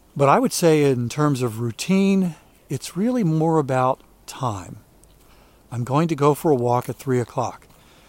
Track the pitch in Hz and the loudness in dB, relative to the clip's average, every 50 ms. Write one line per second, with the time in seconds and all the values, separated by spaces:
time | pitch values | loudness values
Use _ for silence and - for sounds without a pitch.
0 | _ _ _ 139 139 139 151 220 262 214 - - 175 165 156 151 143 139 131 123 | _ _ _ 2 4 4 4 4 4 0 -2 0 2 4 4 4 4 2 2 0
1 | 120 117 - 151 147 147 139 123 127 120 110 110 120 117 113 - - - 190 190 | -2 -4 -2 -2 0 0 0 0 -2 -4 -4 -6 -6 -8 -6 -8 -4 0 2 2
2 | 196 196 196 190 190 175 156 - _ _ _ _ _ _ 151 127 - - - 170 | 4 4 2 2 0 -2 -4 -8 _ _ _ _ _ _ -8 -8 -8 -8 -6 -4
3 | 208 247 254 247 208 160 156 160 156 165 160 160 143 127 131 127 127 127 131 - | -2 0 0 0 0 0 2 2 2 2 2 2 0 0 0 0 0 0 -2 -4
4 | - - _ _ _ - - - 135 120 104 95 87 - - 107 - _ _ _ | -8 -16 _ _ _ -20 -12 -6 -6 -6 -6 -6 -10 -14 -16 -18 -20 _ _ _
5 | - _ _ _ _ _ - - - _ _ _ _ _ - 117 123 113 127 147 | -20 _ _ _ _ _ -20 -20 -20 _ _ _ _ _ -8 -8 -6 -2 0 0
6 | 170 160 160 135 143 151 143 - - 165 143 123 120 120 120 123 120 - 120 - | 0 0 0 2 2 2 2 2 2 2 2 2 2 2 0 0 0 -4 -8 -10
7 | - 135 127 123 117 - - 135 117 98 - - - - - - _ - - - | -4 -2 0 0 -2 -2 -4 -6 -6 -6 -8 -12 -20 -20 -20 -20 _ -20 -20 -20
8 | - | -20